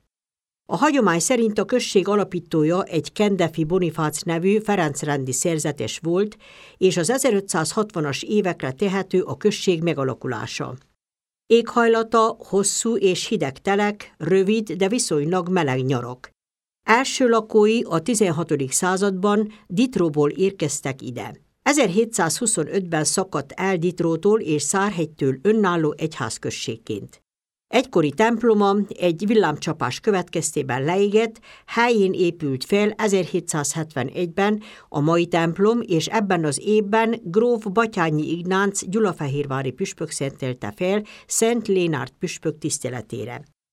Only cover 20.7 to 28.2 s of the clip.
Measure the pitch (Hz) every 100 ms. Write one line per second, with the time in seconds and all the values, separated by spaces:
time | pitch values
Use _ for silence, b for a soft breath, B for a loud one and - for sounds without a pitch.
20.7 | - 143 135 123 120 104 - _ _ -
21.7 | 294 214 180 226 220 165 - 233 - 151
22.7 | 202 180 160 151 - 190 156 139 - 190
23.7 | 185 175 175 165 165 202 220 165 151 -
24.7 | 196 202 175 160 - 139 131 202 220 196
25.7 | 170 151 - 151 - 117 - 127 - -
26.7 | 113 - 104 - - _ _ _ _ _
27.7 | 240 262 185 151 139